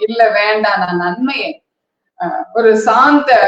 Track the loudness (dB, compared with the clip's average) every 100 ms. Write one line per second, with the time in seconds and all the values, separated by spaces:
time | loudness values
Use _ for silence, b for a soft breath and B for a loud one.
0 | -4 0 0 2 0 0 -2 -2 -2 -4
1 | -4 -4 -6 -6 -8 -12 _ _ _ _
2 | _ -10 -8 -8 -6 0 2 2 2 2
3 | 4 2 2 2